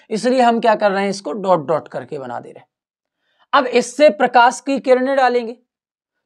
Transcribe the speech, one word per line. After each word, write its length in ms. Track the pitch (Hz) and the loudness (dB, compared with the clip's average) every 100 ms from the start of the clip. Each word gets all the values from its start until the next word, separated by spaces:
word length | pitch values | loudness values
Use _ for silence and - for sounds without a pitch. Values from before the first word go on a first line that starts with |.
| _ | _
इसलिए 300 | 208 233 262 | -6 -2 2
हम 200 | 240 233 | 2 2
क्या 140 | 226 | 0
कर 160 | 214 208 | 0 0
रहे 120 | 196 | 0
हैं, 80 | 202 | -4
इसको 220 | 196 - | -6 -8
डॉट 320 | 233 190 175 139 | -6 0 0 0
डॉट 220 | 156 - | -4 -6
करके 300 | 151 123 151 | -12 -12 -12
बना 200 | 127 117 | -12 -12
दे 80 | - | -14
रहे 120 | - | -20
हैं। 60 | _ _ _ _ _ _ _ _ _ | _ _ _ _ _ _ _ _ _
अब 140 | 277 254 | 0 2
इससे 400 | 247 247 - 302 | -2 -2 2 4
प्रकाश 500 | 302 254 254 240 262 | 4 2 4 4 2
की 180 | - 277 | -4 -4
किरणें 360 | 262 254 254 269 | 0 0 2 0
डालेंगे, 400 | 254 240 226 240 _ _ _ _ _ _ | 0 0 -6 -12 _ _ _ _ _ _